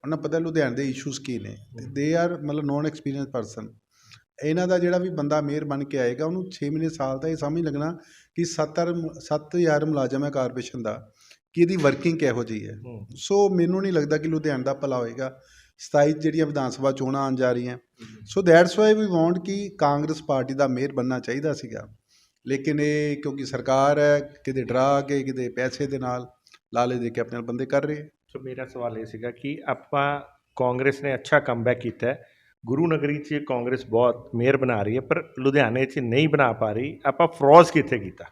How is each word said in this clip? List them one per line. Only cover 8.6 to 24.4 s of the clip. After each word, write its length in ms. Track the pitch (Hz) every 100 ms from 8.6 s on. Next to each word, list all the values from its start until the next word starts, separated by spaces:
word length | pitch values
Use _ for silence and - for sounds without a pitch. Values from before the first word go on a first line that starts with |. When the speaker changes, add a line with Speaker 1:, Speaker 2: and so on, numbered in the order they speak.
| 156 165
Speaker 1:
ਹਜ਼ਾਰ, 160 | 170 170 160 -
ਸੱਤ 360 | - 151 151 175
ਹਜ਼ਾਰ 300 | 165 147 156
ਮੁਲਾਜ਼ਮ 400 | 147 127 135 143
ਹੈ 40 |
ਕਾਰਪੋਰੇਸ਼ਨ 540 | 135 127 120 117 127
ਦਾ, 280 | 110 113 - _ _ - _
ਕਿ 80 | 170
ਇਹਦੀ 140 | 170 185
ਵਰਕਿੰਗ 440 | 143 123 170 160
ਕਿਹੋ 240 | 143 117
ਜਿਹੀ 240 | 113 110 104
ਹੈ। 80 | 104 123
Speaker 2:
ਹੂੰ। 140 | 113
Speaker 1:
So 580 | 104 - - 196 202 180
ਮੈਨੂੰ 240 | 170 185
ਨਹੀਂ 120 | 190
ਲੱਗਦਾ 240 | 170 147 156
ਕਿ 100 | 160
ਲੁਧਿਆਣੇ 360 | 156 151 131
ਦਾ 100 | 131
ਭਲਾ 240 | 139 139 127
ਹੋਏਗਾ। 420 | 117 117 131 - _ - _ _
ਸਤਾਈ 360 | - 147 147
ਜਿਹੜੀਆਂ 320 | 151 160 160 151
ਵਿਧਾਨ 260 | 143 127
ਸਭਾ 200 | 127 135
ਚੋਣਾਂ 300 | 135 131 139
ਆਉਣ 140 | 135 131
ਜਾ 160 | 127
ਰਹੀਆਂ। 260 | 120 123 123
Speaker 2:
ਹੂੰ। 640 | _ _ - - - 190
Speaker 1:
So 120 | 180
that's 160 | 165 175
why 320 | - 214 214
we 40 | 214
want 360 | 170 165 180
ਕਿ 280 | 190 202 202
ਕਾਂਗਰਸ 540 | 196 147 143 151 156
ਪਾਰਟੀ 300 | - 135 127
ਦਾ 140 | 135 139
ਮੇਅਰ 240 | 123 139
ਬਣਨਾ 280 | 135 127 127
ਚਾਹੀਦਾ 340 | - 131 151
ਸੀਗਾ, 340 | 135 123 107 107 - _ _ _ _ 123
ਲੇਕਿਨ 320 | 135 139 147
ਇਹ 380 | 147 151 151 147
ਕਿਉਂਕਿ 280 | 147 139 131
ਸਰਕਾਰ 540 | 135 131 135 139 147
ਹੈ, 340 | 147 147 143 -